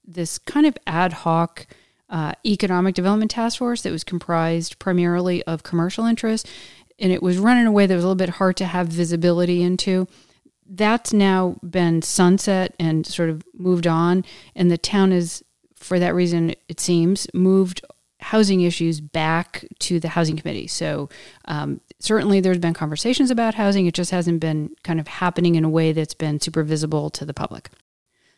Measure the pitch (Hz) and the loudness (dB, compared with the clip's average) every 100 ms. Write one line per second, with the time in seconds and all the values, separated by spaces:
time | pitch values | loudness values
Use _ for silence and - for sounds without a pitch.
0 | - 175 170 - - 285 302 - - 160 | -16 -10 -8 -8 -4 2 2 2 -4 0
1 | 185 165 170 165 170 - - - _ _ | 0 0 0 0 0 -4 -20 -20 _ _
2 | _ 165 151 - 220 202 196 180 190 180 | _ -6 -6 -4 -2 -2 0 2 0 0
3 | 180 214 214 - 233 - 240 233 180 165 | 0 0 0 -2 -4 -2 -4 -4 -6 -8
4 | - 175 - 170 165 165 165 - - 180 | -6 -8 -2 -2 0 -2 -4 -8 -2 0
5 | 175 175 180 175 - 165 - 170 170 - | 2 0 0 -2 -4 -8 -4 -2 -2 -2
6 | 233 226 220 220 - - - - _ _ | -2 0 -2 -4 -6 -18 -20 -20 _ _
7 | 190 180 185 180 214 247 233 202 196 180 | 0 0 0 2 4 4 4 4 4 2
8 | 180 185 180 - 190 180 185 180 170 165 | 2 0 -2 0 0 0 -2 -2 -2 -2
9 | 170 170 175 175 175 175 175 180 - 185 | -2 2 2 2 2 2 2 0 0 0
10 | 185 _ _ _ _ _ _ 185 214 233 | -2 _ _ _ _ _ _ -2 0 0
11 | - 214 196 190 185 - 175 185 170 165 | 0 2 4 4 0 -4 -6 0 2 2
12 | - - 180 190 - 185 185 - 165 160 | 0 4 4 4 2 0 -2 -2 0 0
13 | - - 165 156 - - 185 175 170 165 | -2 -2 -2 -2 -10 -6 0 0 2 2
14 | 170 185 - - - - 175 170 - 202 | 2 2 -2 -12 -20 0 2 2 0 2
15 | 190 180 165 - - _ _ _ - 180 | 4 2 -2 -8 -16 _ _ _ -4 0
16 | 175 175 175 170 165 - - 175 - 175 | 0 2 2 2 0 -4 -12 -8 0 2
17 | 165 196 - 180 185 190 185 180 - - | 4 0 -2 0 4 4 2 -4 -16 -20
18 | _ _ - 220 202 190 175 170 165 156 | _ _ -2 2 4 4 2 0 -2 -2
19 | 151 165 156 165 175 - - - - 175 | -6 -4 0 0 -4 -12 -16 -10 -4 -2
20 | 160 165 160 156 156 107 - - 156 147 | -2 0 0 -2 -6 -8 -8 -6 -6 -6
21 | 143 - - - - 151 147 135 _ - | -8 -14 -20 -20 -8 -6 -6 -8 _ -12
22 | - 214 208 196 185 180 170 165 151 151 | 0 0 4 4 4 2 0 -2 -4 -4
23 | 226 254 262 233 226 220 202 196 175 165 | -2 2 2 2 0 0 0 2 2 0
24 | 175 180 170 165 160 156 151 - - 160 | -2 0 0 0 0 -2 -4 -10 -6 -4
25 | 156 - 180 175 175 165 160 160 160 156 | -4 -4 -2 2 2 2 2 2 2 0
26 | 156 - 156 147 - 160 151 156 156 156 | -4 -4 -4 -4 -2 -2 -2 -2 -2 -2
27 | 151 - 151 147 - - - _ _ _ | -4 -8 -10 -8 -8 -10 -20 _ _ _
28 | _ _ _ | _ _ _